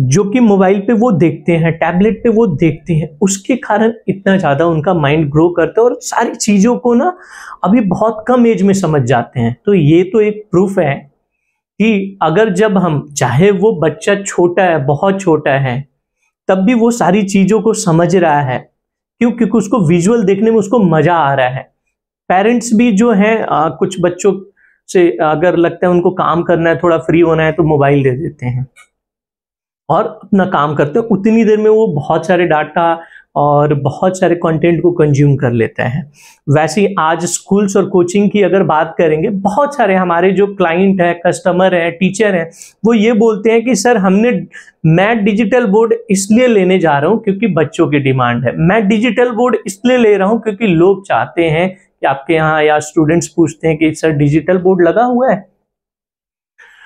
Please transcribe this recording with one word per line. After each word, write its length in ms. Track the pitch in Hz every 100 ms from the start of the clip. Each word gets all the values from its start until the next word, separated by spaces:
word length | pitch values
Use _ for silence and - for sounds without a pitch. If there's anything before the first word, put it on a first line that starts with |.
जो 240 | 127 151
कि 160 | 196 254
मोबाइल 400 | 226 196 185 202
पे 120 | 196
वो 200 | 226 247
देखते 400 | 170 165 147 -
हैं, 200 | 170 165
टैबलेट 500 | 160 170 180 214 220
पे 60 | 240
वो 180 | 214 226
देखते 480 | 143 165 151 -
हैं, 240 | 156 160 -
उसके 340 | 190 196 - 247
कारण 360 | - 208 220 233 -
इतना 280 | 196 196 190
ज़्यादा 300 | 160 139 170
उनका 280 | 160 156
माइंड 360 | 180 139 151 151
ग्रो 180 | 151 170
करता 320 | 175 160 214
है। 40 |
और 140 | 247 247
सारी 340 | - 214 240
चीज़ों 420 | 233 - 202 226 247
को 180 | 247
ना 240 | 240 349 370 - - - -
अभी 160 | 185 247
बहुत 440 | 202 - 220 220 -
कम 180 | 247 233
एज 160 | 196
में 120 | 196
समझ 280 | 196 170 151
जाते 380 | 117 117 117 127
हैं। 160 | 117 113
तो 100 | -
ये 280 | 196 147 165
तो 180 | 185 226
एक 280 | 214 208 -
प्रूफ 280 | 170 196 196
है 340 | 151 139 - _ _ _ _ _ _ -
कि 400 | 220 202 196 -
अगर 300 | 160 165 220
जब 260 | 180 220 190
हम, 360 | 175 143 - -
चाहे 340 | 127 120 196
वो 300 | 190 214 185
बच्चा 340 | 160 147 -
छोटा 480 | 196 196 - 175 175
है, 220 | 180 160
बहुत 360 | 135 147 196 196
छोटा 300 | 180 151 151
है, 380 | 135 131 123 143 _ _ _ _ _ -
तब 60 |
भी 200 | 190 190
वो 160 | 247 233
सारी 320 | 233 170 196
चीज़ों 380 | 196 196 190 220
को 120 | 214
समझ 440 | 220 175 160 175 175
रहा 240 | 170 147
है। 300 | 131 123 - _ _ _ _ -
क्यों? 140 | 240
क्योंकि 260 | 240 214 233
उसको 300 | 190 254 156
विजुअल 360 | 170 170 240
देखने 260 | 190 196 220
में 80 | 226
उसको 200 | 196 247
मज़ा 360 | 185 160 156
आ 200 | 170 139
रहा 140 | 135 127
है। 240 | 131 - _ _ _ _ _ -
पेरेंट्स 420 | 185 208 240 -
भी 180 | 214 240
जो 200 | 190 240
हैं, 260 | 202 208 226
अ, 380 | - 151 156 147
कुछ 200 | 190 190
बच्चों 400 | 175 175 202 180 - _ _ _ -
से 300 | 180 170 165
अगर 340 | 160 156 180 170
लगता 300 | 165 165 185
है 40 |
उनको 200 | 180 180
काम 320 | 185 147 165
करना 280 | 170 170 165
है, 60 | 160
थोड़ा 220 | 175 165
फ्री 220 | 165 170
होना 220 | 165 160
है, 100 | 160
तो 100 | 160
मोबाइल 400 | 156 147 139 143
दे 80 | 135
देते 360 | 127 165 - 123
हैं। 200 | 123 131 _ _ _ _ _ _ _ _ _ _ _ -
और 300 | 165 220 -
अपना 240 | - 196 185
काम 280 | 151 147
करते 240 | 151 147 233
हैं। 80 | 226
उतनी 380 | 190 214 226
देर 140 | 214 214
में 120 | 214
वो 160 | 220 214
बहुत 400 | 147 143 165 165
सारे 180 | 180 180
data 560 | 151 151 180 170 170 - - _ 147
और 380 | 147 147 147
बहुत 460 | 147 135 - 190 185
सारे 140 | 175
content 480 | 175 170 160 170 165
को 100 | 170
consume 440 | 175 151 135 143 135
कर 140 | 127
लेते 320 | 117 110 -
हैं। 300 | 123 143 - _ - _ -
वैसे 320 | 151 156 214
ही 140 | 196 196
आज 260 | 160 165
schools 520 | 175 - - 196 202 202
और 100 | 190
coaching 440 | 185 175 202 202
की 120 | 208
अगर 200 | 180 190
बात 320 | 160 156 160 -
करेंगे, 300 | 165 156 190
बहुत 480 | 196 196 233 285 285
सारे 180 | 208
हमारे 380 | 185 180 170 190
जो 140 | 190 202
client 540 | 196 175 170 196 190
हैं, 200 | 175 170 180
customer 480 | 160 185 180 185
हैं, 180 | 180 170
teacher 420 | 170 185 190 214
हैं, 160 | 180 165 - - _
वो 100 | 214
ये 180 | 233 214
बोलते 380 | 226 226 208 214
हैं 140 | 226
कि 100 | 226
"सर, 220 | 202 240 233
हमने, 500 | 190 196 240 190 - - - _ 160
मैं 380 | 165 202 233
digital 420 | 196 202 208 233 220
board 280 | 208 226 233 -
इसलिए 360 | 196 196 220 254
लेने 320 | 214 180 190
जा 200 | 160 143
रहा 120 | 156
हूँ 120 | 220
क्योंकि 240 | - 196 226
बच्चों 420 | 160 147 - 156
की 100 | 147
demand 460 | 135 131 123 120
है, 120 | 123 156
मैं 320 | 165 220 196
digital 420 | 220 240 220 247
board 260 | 220 247 226 -
इसलिए 320 | - 247 254
ले 180 | 220 196
रहा 120 | 190
हूँ 120 | 226
क्योंकि 260 | 226 196 226
लोग 400 | 160 180 190 -
चाहते 380 | 127 120 -
हैं 320 | 165 156 185 185 _ _
कि 60 | 156
आपके 280 | 139 -
यहाँ 280 | 160 156 156
या 160 | 151 151
students 500 | 151 170 151 170 -
पूछते 400 | - 156 - 160
हैं 80 | 156
कि 180 | 160
सर 160 | 156 160
डिजिटल 480 | 147 147 156 151 185
board 300 | 180 185 170
लगा 160 | 175
हुआ 260 | 247 240 262
है?" 180 | 185 - _ _ _ _ _ _ _ _ _ _ _ - _